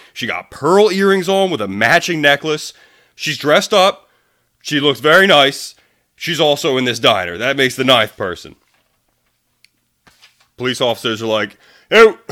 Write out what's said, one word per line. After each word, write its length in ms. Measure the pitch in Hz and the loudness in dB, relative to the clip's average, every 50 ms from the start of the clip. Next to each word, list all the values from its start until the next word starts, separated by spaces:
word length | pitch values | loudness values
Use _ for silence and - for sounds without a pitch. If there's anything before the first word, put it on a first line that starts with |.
| - _ _ | -12 _ _
She 140 | - 127 | -10 -8
got 240 | 110 87 87 92 _ | -8 -8 -8 -10 _
pearl 400 | - - 131 151 180 202 208 214 | -12 -6 -2 2 4 4 4 2
earrings 360 | 185 196 196 196 196 196 180 | 2 0 0 0 0 0 0
on 240 | 175 196 196 196 185 | -2 0 0 0 0
with 120 | 165 123 104 | -2 -4 -6
a 40 | |
matching 540 | 98 98 101 110 117 151 175 - - 175 156 | -6 -4 -2 0 2 2 2 0 -2 -4 0
necklace. 540 | 147 143 143 139 - 156 151 151 - - - _ _ _ _ _ _ _ _ | 2 2 2 2 0 -4 -6 -6 -8 -12 -18 _ _ _ _ _ _ _ _
She's 240 | - - 156 147 117 | -12 -10 -8 -8 -4
dressed 340 | - 147 151 185 196 - 214 | -2 0 0 0 0 0 0
up. 380 | 202 185 196 - - _ _ _ _ _ _ _ _ _ _ _ _ | 2 2 0 0 -4 _ _ _ _ _ _ _ _ _ _ _ _
She 180 | - - 147 143 | -10 -6 -4 -2
looks 220 | 139 147 135 113 | 0 0 0 0
very 260 | 120 151 160 185 190 | 2 4 4 4 6
nice. 480 | 196 175 147 139 139 135 - - - - _ _ _ _ _ _ _ _ | 6 4 4 4 2 0 -4 -10 -16 -18 _ _ _ _ _ _ _ _
She's 220 | - - - - 143 | -12 -10 -6 -4 -2
also 380 | 160 151 143 139 - 160 131 | 0 0 0 0 -2 -2 -2
in 80 | 131 127 | -2 -2
this 140 | 123 117 113 | -2 -2 0
diner. 400 | 120 131 113 98 90 87 87 92 | 0 0 0 0 -2 -6 -8 -6
That 180 | 113 131 139 | -6 -4 -2
makes 200 | 139 135 127 - | 0 -2 -2 -2
the 80 | - 131 | -2 0
ninth 300 | 131 131 120 107 104 - | 2 2 2 2 -2 -4
person. 420 | - 110 92 87 - - - - _ _ _ _ _ _ _ _ _ _ _ _ _ _ _ _ _ _ _ _ _ _ _ _ _ _ _ _ _ _ _ _ _ _ _ _ _ _ _ _ - | -8 -8 -8 -8 -10 -14 -20 -20 _ _ _ _ _ _ _ _ _ _ _ _ _ _ _ _ _ _ _ _ _ _ _ _ _ _ _ _ _ _ _ _ _ _ _ _ _ _ _ _ -8
Police 240 | 120 127 123 - 135 | -6 -6 -4 -2 -2
officers 400 | 120 113 - - 120 110 107 113 | -2 -2 -2 -4 -6 -6 -4 -4
are 40 | |
like, 300 | 113 110 107 107 104 - _ _ _ _ _ _ - | -4 -2 -2 -4 -4 -8 _ _ _ _ _ _ 0
"Yo, 280 | - 214 226 220 175 - _ - | 4 6 6 6 4 0 _ -8